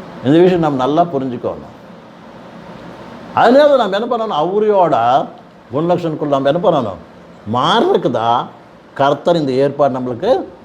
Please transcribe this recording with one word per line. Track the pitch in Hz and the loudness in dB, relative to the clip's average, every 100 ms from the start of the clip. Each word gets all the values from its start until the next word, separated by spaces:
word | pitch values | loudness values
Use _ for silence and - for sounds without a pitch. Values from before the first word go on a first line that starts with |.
| - - | -18 -6
இந்த | 120 160 | 2 4
விஷயம் | 175 180 156 | 6 4 0
நம்ம | 135 | 0
நல்லா | 127 156 170 | 0 0 0
புரிஞ்சுக்கணும். | 139 131 120 104 78 73 - - - - - - - - - - - - - - - - - | -2 -4 -6 -8 -8 -14 -20 -20 -20 -20 -20 -20 -20 -20 -20 -20 -18 -18 -18 -18 -18 -10 0
அதனால | 190 262 294 277 | 4 6 6 4
நம்ம | 208 196 | 2 -2
என்ன | 240 | -4
பண்ணணும்? | 240 220 151 | -4 -2 -2
அவரையோட | 165 202 214 202 170 131 117 135 - - - - - | -2 0 2 2 2 2 2 2 0 -10 -20 -20 -8
குணலட்சணத்துக்குள்ள | 123 170 175 160 151 151 139 | -4 0 -2 -2 -4 -2 0
நம்ம | 139 | 0
என்ன | 160 | 0
பண்ணணும்? | 180 160 110 85 - - - - 104 | 2 0 -2 -8 -16 -20 -20 -16 -6
மாறுறதுக்கு | 120 151 214 349 392 165 | -2 2 2 2 0 0
தான் | 117 113 127 156 - - - - - | -2 0 0 -2 -12 -20 -20 -20 -2
கர்த்தர் | 139 147 - 170 | 0 0 0 0
இந்த | 143 127 | 0 0
ஏற்பாடு | 139 135 139 127 | 0 2 0 0
நம்மளுக்கு | 123 113 208 370 - - | -6 -4 0 -2 -2 -14